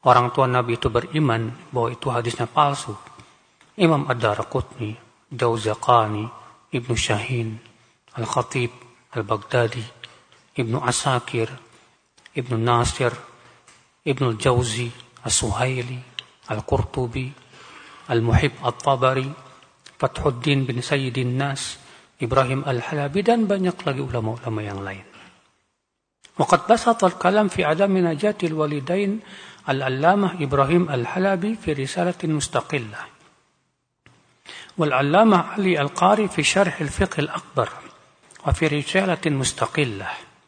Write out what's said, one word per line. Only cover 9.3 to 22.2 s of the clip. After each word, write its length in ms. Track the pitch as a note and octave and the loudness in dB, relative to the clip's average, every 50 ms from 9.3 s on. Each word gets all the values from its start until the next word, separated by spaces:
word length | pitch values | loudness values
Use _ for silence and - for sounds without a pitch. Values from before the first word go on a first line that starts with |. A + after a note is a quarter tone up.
| A2+ G#2+ G#2+ - - B2 A#2+ A2+ A#2 A#2+ A2 A#2 - - - - - - _ _ _ _ _ _ _ | -4 -4 -4 -2 0 2 2 2 0 -6 -10 -12 -14 -18 -20 -20 -20 -20 _ _ _ _ _ _ _
Ibnu 240 | - B2 A2+ A2+ C3 | -6 -4 -2 -2 -2
Asakir, 720 | B2+ B2 B2 - - C#3+ C3 A#2+ - - - A#2+ A2+ A2 - - - - _ - _ _ _ _ _ _ _ _ _ - | 0 0 -2 0 0 0 0 0 -2 -4 -4 -4 -4 -4 -6 -14 -18 -20 _ -20 _ _ _ _ _ _ _ _ _ -10
Ibnu 240 | _ C#3+ B2+ B2 A#2+ | _ -8 -6 -4 -2
Nasir, 560 | A2+ A2+ A#2+ A#2+ A#2+ A#2+ - - - C3+ A#2+ A#2+ - - - - - - - - _ _ - - _ _ _ _ _ _ D#3 | 0 2 2 4 4 2 0 -2 0 -2 -2 -2 -4 -16 -20 -20 -20 -20 -20 -20 _ _ -20 -20 _ _ _ _ _ _ -4
Ibnu 320 | C#3 C3 C#3+ B2 A2+ G#2+ | -2 0 0 -2 -2 2
Jauzi, 480 | - C3+ B2 A#2+ B2 A#2+ G#2+ A#2 A#2+ A#2 A#2 - - - _ - - A#2 | 2 2 4 4 2 0 -2 -4 -6 -6 -10 -14 -20 -20 _ -12 -6 -2
As-Suhaili, 720 | - - - A#2 G#2+ A2 B2+ C3 C3 B2+ B2 B2 B2+ B2 B2+ - - - - - _ _ _ - | -2 0 0 0 0 0 -2 -2 -2 -4 -6 -8 -10 -12 -14 -14 -16 -16 -16 -16 _ _ _ -8
Al-Qurtubi, 800 | A2 G#2+ - - - C3+ - - - - B2+ A#2 A#2 A2+ - B2+ C#3+ - - - - - - - - - - - - - - - | -8 -6 -4 -2 0 0 0 -2 -4 -4 -4 -4 -4 -6 -8 -8 -10 -16 -20 -20 -20 -20 -20 -20 -20 -20 -20 -20 -20 -20 -6 -2
Al-Muhib 560 | B2+ A#2 A2+ A#2 A#2+ - C3+ C#3+ - - - | 0 2 2 4 4 4 2 2 -2 -2 -4
At-Tabari, 640 | B2 - - - D3 C#3 B2+ B2 C3 C3 C3+ C3 C3+ D3+ - - - - - _ _ _ _ _ - _ _ | -4 -4 -2 0 0 0 2 2 0 0 0 -4 -6 -8 -14 -20 -20 -20 -20 _ _ _ _ _ -20 _ _
Fathuddin 680 | - C3 - - - D3 C3 A#2+ A#2+ D3+ C#3+ C#3 C3+ B2 | -4 -4 -4 0 -2 -2 -2 0 0 0 0 0 0 -2
bin 160 | B2 B2 B2 | -4 -6 -2
Sayyidin 480 | - D3+ C#3+ C3+ B2+ A#2+ C3 B2+ B2 B2 | -2 -2 -2 -2 -2 -4 -4 -4 -2 -2
Nas, 480 | C3 C#3 C#3 C#3 C#3 - - - - - - - - - _ _ _ | -2 -2 -4 -4 -6 -8 -10 -10 -14 -18 -20 -20 -20 -20 _ _ _